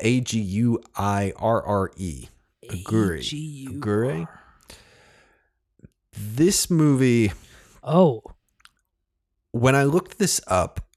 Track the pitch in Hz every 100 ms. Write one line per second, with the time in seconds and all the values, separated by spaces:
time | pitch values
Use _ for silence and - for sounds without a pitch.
0 | 113 127 120 113 101 98 120 117 - -
1 | 101 101 101 - 107 113 - 101 95 -
2 | 92 71 - _ _ _ - 92 98 110
3 | 95 80 - 151 156 143 135 95 107 104
4 | 123 160 165 - _ _ _ - _ _
5 | _ _ _ _ _ _ _ _ - _
6 | _ - 104 113 170 202 - 170 151 135
7 | 131 120 110 - - - _ _ - 160
8 | 180 113 - - _ _ _ _ _ _
9 | _ _ _ _ _ 120 123 139 139 165
10 | 180 - - - - 92 90 - -